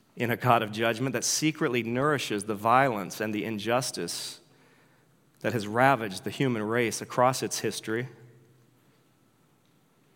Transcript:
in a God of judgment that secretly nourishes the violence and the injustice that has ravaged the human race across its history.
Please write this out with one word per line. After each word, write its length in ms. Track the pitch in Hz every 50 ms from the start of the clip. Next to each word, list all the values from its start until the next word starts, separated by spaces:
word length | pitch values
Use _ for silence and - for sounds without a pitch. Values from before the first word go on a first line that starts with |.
| _ _ _
in 140 | - 120 113
a 60 | 117
God 260 | 101 - 123 120 117
of 80 | 110 104
judgment 440 | 104 107 117 113 113 110 131 135 120
that 100 | 113 104
secretly 580 | - - - 151 156 147 - 160 135 120 120
nourishes 640 | 113 117 120 127 139 151 151 127 - - 110 104 98
the 100 | 104 107
violence 640 | 98 107 113 120 131 139 135 113 104 92 87 - -
and 140 | 107 110 107
the 100 | 107 82
injustice 960 | 110 110 101 98 110 120 127 131 - - - 87 85 - - - - - - - _ - _ _ _ _ _ _ _ _ _ _ _ _ _ _ _ _ _ -
that 80 | 107
has 140 | 101 113 98
ravaged 580 | 104 107 120 131 139 139 113 113 104 95 95 -
the 60 | 104
human 320 | - - 143 131 120 110
race 400 | 104 107 113 123 120 110 - -
across 400 | 110 - - - 123 127 131 -
its 160 | 117 104 - -
history. 500 | - 110 - - - 110 110 117 127 131 - - - - - - - _ _ _ _ _ _ _ _ _ _ _ _ _ _ _ _ _ _ _ _ _ _ _ _ _ _ _ _ _ _ _ _ _ _